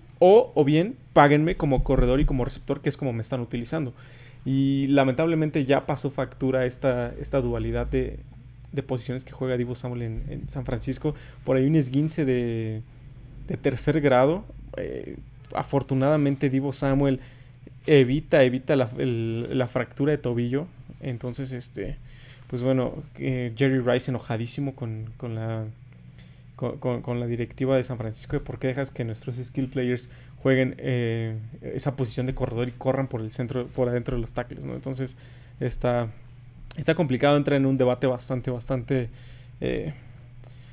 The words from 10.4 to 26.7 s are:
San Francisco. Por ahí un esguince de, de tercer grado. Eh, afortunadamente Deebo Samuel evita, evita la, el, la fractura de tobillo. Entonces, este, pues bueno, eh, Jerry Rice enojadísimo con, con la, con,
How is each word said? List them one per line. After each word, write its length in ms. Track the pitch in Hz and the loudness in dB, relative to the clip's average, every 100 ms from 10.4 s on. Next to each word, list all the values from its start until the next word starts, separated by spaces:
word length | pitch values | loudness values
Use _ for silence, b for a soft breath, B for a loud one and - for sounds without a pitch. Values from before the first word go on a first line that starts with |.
| - | -8
San 160 | 143 123 | -8 -6
Francisco. 480 | 117 - 123 151 147 B B | -4 -4 -2 -4 -4 B B
Por 140 | - 131 | 0 2
ahí 80 | 135 | 4
un 100 | 160 | 4
esguince 500 | 127 139 156 - 135 | 4 2 0 0 0
de, 560 | 123 120 113 110 110 120 - - - - - - | 2 0 -2 -4 -6 -10 -18 -20 -18 -18 -12 -8
de 100 | - | -2
tercer 440 | - 117 147 151 | 0 0 2 2
grado. 440 | 143 123 139 185 - - - - | 6 6 6 2 -4 -16 -12 -8
Eh, 400 | - 65 - - - - - | -8 -8 -10 -14 -16 -20 -8
afortunadamente 960 | - - 139 - 135 135 151 143 135 143 | -6 -2 -2 0 2 2 4 2 2 0
Deebo 240 | 135 139 | 0 -2
Samuel 460 | 131 139 139 139 131 B B B B - - - | -2 0 4 4 2 B B B B -20 -6 6
evita, 580 | 143 123 147 - 160 | 8 8 2 4 6
evita 320 | 127 131 - 139 | 6 4 2 2
la, 140 | 113 139 | 2 0
el, 600 | 135 113 113 113 120 131 | -2 0 -2 -2 -2 -2
la 100 | 120 | 0
fractura 440 | 127 113 - 143 | -2 -4 0 0
de 60 | 147 | 2
tobillo. 500 | 127 120 120 135 180 - - - | 0 0 0 -2 -4 -12 -18 -10
Entonces, 500 | 143 117 123 120 131 | -8 -6 -6 -6 -6
este, 440 | 123 120 - 98 - B B B B - | -8 -8 -8 -8 -8 B B B B -8
pues 160 | 123 | -2
bueno, 300 | 127 131 123 - 143 - | 2 2 0 -4 -12 -6
eh, 360 | 135 127 120 110 | -4 -2 -4 0
Jerry 220 | 139 131 | 2 4
Rice 320 | 123 123 139 | 2 2 0
enojadísimo 640 | 120 - 113 120 - 139 131 | -4 -4 -4 -2 -4 -4 -6
con, 360 | 117 110 110 - | -8 -8 -10 -10
con 180 | 123 110 | -8 -6
la, 300 | 113 113 110 - - - - B B B - - | -4 -4 -6 -12 -20 -20 -20 B B B -20 -6
con, 220 | 123 | -6